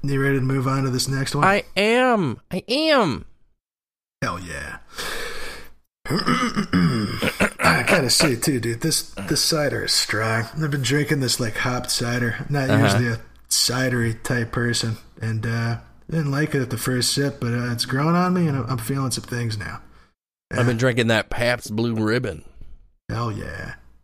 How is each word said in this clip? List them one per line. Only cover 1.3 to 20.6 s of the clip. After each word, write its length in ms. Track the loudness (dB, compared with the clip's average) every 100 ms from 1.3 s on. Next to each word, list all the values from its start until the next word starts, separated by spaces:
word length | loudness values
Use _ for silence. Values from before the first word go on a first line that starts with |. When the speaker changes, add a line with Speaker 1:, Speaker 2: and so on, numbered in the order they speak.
| 2
Speaker 1:
one? 80 |
Speaker 2:
I 200 | 4 2 0 0
am. 640 | 2 4 4 2 0 -4 _
I 120 | -8 -2
am. 580 | 0 4 4 4 0 -8 -20 _ _ _ _ _ _ _ _
Speaker 1:
Hell 180 | -6 -6
yeah. 380 | -10 -10 -10 -14 -14 -10 -6 -6 -6 -6 -8 -8 -16 -20 _ _ -4
<clears throat> 0 |
I 1800 | -2 0 0 0 -2 0 2 4 2 -2 -2 -4 0 -2 2 2 2 4
gotta 220 | 2 4
say, 260 | 2 2 2
too, 240 | 0 0
dude, 220 | -2 -2
this, 280 | 0 -2 -4 -10 -2
this 140 | 0
cider 400 | 2 2 0 -2
is 80 | 0
strong. 540 | 0 0 0 0 0 -2 -4
I've 100 | -2
been 120 | 0
drinking 360 | 2 2 2 2
this, 200 | 2 0
like, 180 | -2 0
hopped 340 | -2 -2 -2
cider. 540 | -2 0 0 0 -2 -2
Not 200 | 0 4
Speaker 2:
Uh-huh. 140 | 4
Speaker 1:
usually 240 | 4 4 2
a 120 | -2 -8 -20 -2
cidery 720 | 0 2 2 0 2 0 -2
type 280 | -2 -2 0
person. 460 | 0 0 0 -2 -4 -10 -6
And, 240 | -4 -2 -2
uh, 320 | -2 -2 -4 -8 -20 -4
I 40 |
didn't 200 | -2 0
like 220 | 0 2
it 80 | 0
at 80 | 0
the 80 | -2
first 340 | 0 0 0
sip, 280 | 2 0 0
but, 100 | -2
uh, 180 | -2 -2
it's 140 | -4 -2
growing 300 | 0 4 4
on 180 | 4 4
me, 120 | 2
and 80 | 0
I'm, 100 | -2
I'm 80 | -2
feeling 320 | -2 -2 -2
some 120 | -4
things 340 | -6 -4 -4 -4
now. 240 | -8 -12 -16 -20 -20 _ _ _ _
Speaker 2:
I've 160 | 0